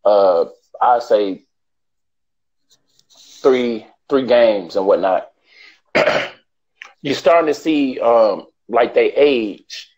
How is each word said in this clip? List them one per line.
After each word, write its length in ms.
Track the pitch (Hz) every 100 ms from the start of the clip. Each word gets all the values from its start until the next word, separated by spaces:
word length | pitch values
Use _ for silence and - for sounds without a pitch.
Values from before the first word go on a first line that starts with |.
uh, 400 | 101 104 95 85 82 - _ -
I 200 | 110 120
say 440 | - 104 101 92 _ _ _ _ _ _ _ _ _ _ _ _ _ _ _ _ _ _ - -
three, 420 | 143 127 123 110 - _ _
three 180 | 139 123
games 500 | 120 117 104 85 98
and 100 | 95
whatnot, 460 | 95 95 92 - _ _ _ - _ _
<clears throat> 1080 | - - - - - _ _ _ _ - _
you're 120 | 143 135
starting 320 | 185 170 160
to 60 |
see, 440 | 143 165 151 135 127
um, 460 | 117 117 110 90 - _ -
like, 260 | 117 117
they 180 | 120 113
age. 760 | - 147 127 107 90 _ - -